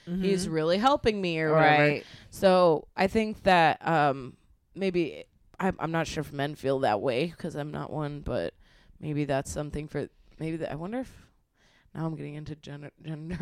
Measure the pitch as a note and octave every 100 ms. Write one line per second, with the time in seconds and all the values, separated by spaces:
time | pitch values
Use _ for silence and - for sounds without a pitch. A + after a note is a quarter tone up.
0 | - F3+ F#3+ F#3 F3 D#3+ D#3+ F#3+ B3+ C#4+
1 | B3 G#3 F3+ D#3+ D#3 D#3 D#3 D3+ D3 C#3
2 | - - - - G3 F#3 F3+ D#3 - -
3 | F#3+ A3 G#3+ - G3 F3 D#3+ - - E3
4 | C#3+ C3+ A#2+ - _ _ _ E3+ F#3+ F3
5 | D3+ D2+ - _ _ - F#3 - D#3 E3
6 | D#3 D#3 C#3+ C#3+ C#3+ - C3+ C3+ B2+ G#2
7 | B2+ A#2+ E3+ D#3+ E3+ D3 D3 D3 C#3+ D3+
8 | D3 D3 D3+ A#2+ E2+ _ _ _ _ -
9 | D#3 D3 D3 C3+ - D3+ D3 D3 D3+ D3+
10 | A#2 _ _ - D#3+ D#3+ D#3+ D3 F3+ B3
11 | B3+ - - _ _ _ _ _ _ -
12 | D#3+ D3+ D3 D3+ D3+ D3+ - C#3+ D3 _
13 | D#3 D3+ D#3+ F3+